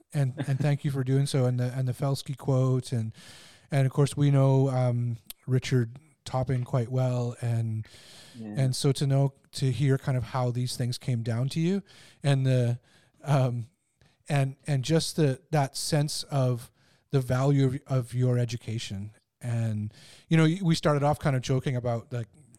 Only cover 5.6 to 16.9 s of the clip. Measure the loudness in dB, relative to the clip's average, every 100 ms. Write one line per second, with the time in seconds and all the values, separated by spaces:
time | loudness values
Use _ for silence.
5.6 | 2 0 0 -6 _ _ -6 -4 -2 -2
6.6 | -2 -2 -2 -2 0 -2 -4 -4 -4 -2
7.6 | -2 -6 -8 -16 -20 -20 -20 -14 -8 -2
8.6 | -2 0 0 0 2 2 0 -2 _ -4
9.6 | -2 2 2 0 0 -4 -2 -2 -2 -2
10.6 | -4 -4 -4 -4 -4 -2 -2 -2 -2 0
11.6 | 0 0 -4 -18 -20 _ 0 2 2 2
12.6 | 2 -2 _ _ _ _ 0 2 2 -2
13.6 | -8 _ _ _ _ _ -4 0 0 -4
14.6 | -2 -2 2 0 0 2 2 0 -2 0
15.6 | 0 -4 -2 0 0 -4 -4 0 0 -2
16.6 | -8 _ _